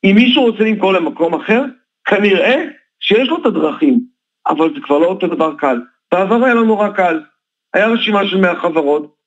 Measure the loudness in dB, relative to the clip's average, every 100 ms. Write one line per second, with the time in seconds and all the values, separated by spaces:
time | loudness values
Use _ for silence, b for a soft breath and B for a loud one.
0 | 4 4 4 4 2 0 -2 0 0 0
1 | -2 -2 -2 -2 0 0 0 -8 _ _
2 | -2 0 2 2 2 0 -2 -12 _ _
3 | 0 0 0 -2 -2 -2 -4 0 2 2
4 | -2 _ _ _ -6 -2 -2 -2 -2 0
5 | 2 0 -4 -2 -2 -2 -2 -2 -6 _
6 | _ -2 0 0 2 2 0 0 -2 0
7 | -2 -2 -6 _ _ _ _ -2 0 0
8 | 0 -2 0 0 0 0 -2 -2 0 -2
9 | -4 _